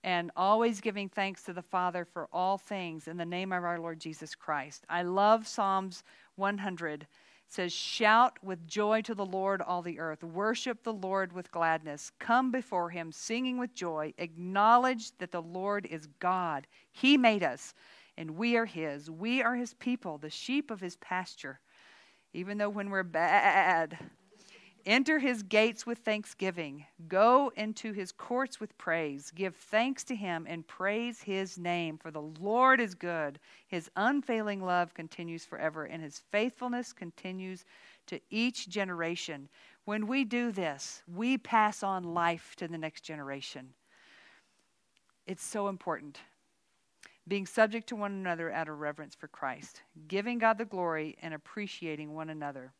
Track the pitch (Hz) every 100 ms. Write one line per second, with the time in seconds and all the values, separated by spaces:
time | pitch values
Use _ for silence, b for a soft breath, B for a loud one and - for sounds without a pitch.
0 | 185 180 175 - 190 220 233 202 220 202
1 | 196 - 196 185 - 180 - 185 180 175
2 | 170 175 151 170 185 196 - 202 175 160
3 | 156 170 170 175 190 185 175 170 165 160
4 | 160 156 156 - - 147 139 - - 175
5 | 180 190 208 220 220 - 196 190 190 175
6 | B B B - 196 202 196 170 165 151
7 | 156 _ _ _ _ - 180 - - -
8 | 214 220 247 - 190 180 165 208 208 220
9 | 214 208 196 190 190 190 - 175 170 151
10 | 165 156 170 165 214 226 254 226 233 214
11 | 185 196 185 175 175 170 165 160 156 147
12 | - _ - 240 262 247 226 185 170 175
13 | 165 - - 233 254 247 247 - 180 156
14 | 156 - 175 160 180 196 214 240 254 247
15 | 220 - 180 175 165 185 196 202 185 165
16 | 151 - 180 185 170 143 - b b -
17 | 262 285 240 208 160 120 - - B B
18 | B - 160 160 233 233 220 170 156 143
19 | 151 160 214 254 226 247 240 - 254 247
20 | 185 151 156 - - 277 294 208 180 175
21 | - 185 180 - 139 131 b b b b
22 | b b b - 185 208 208 202 202 196
23 | 180 160 170 202 196 180 175 170 160 165
24 | - _ _ B B B B B 190 240
25 | 277 311 262 233 196 214 220 220 233 233
26 | - 214 208 - 190 175 151 143 143 -
27 | 165 185 220 262 277 - 214 214 220 208
28 | 185 - - 247 262 - 214 - - 165
29 | 156 139 143 165 190 170 - 214 247 262
30 | - 233 196 165 160 170 156 - 190 214
31 | 240 226 - 190 190 180 175 175 165 156
32 | 160 151 151 160 196 233 262 262 220 180
33 | 175 165 147 143 B B B 175 151 -
34 | 220 285 269 226 214 196 185 175 170 -
35 | 160 - 170 165 - - 156 156 151 160
36 | 156 - _ 208 247 - 247 240 240 -
37 | 170 - 185 185 185 185 - B B B
38 | - 180 _ 214 240 - - 196 190 170
39 | 165 175 - 143 139 B B B - 208
40 | 214 262 233 240 240 196 165 139 - -
41 | - 175 240 262 - 226 214 - 196 190
42 | 175 170 170 170 - - 170 165 156 -
43 | - 151 139 139 135 131 131 _ b b
44 | b b b b b b _ _ _ _
45 | _ _ - 185 - 220 202 190 - 156
46 | 147 139 - _ _ _ _ _ _ _
47 | B B - 196 190 - 220 226 - 220
48 | 202 196 185 170 165 160 156 147 151 147
49 | 143 - - - 135 123 - - - 160
50 | 156 190 214 240 226 214 226 185 175 160
51 | 156 - 165 156 - - 202 - 165 151
52 | 151 156 160 156 147 135 131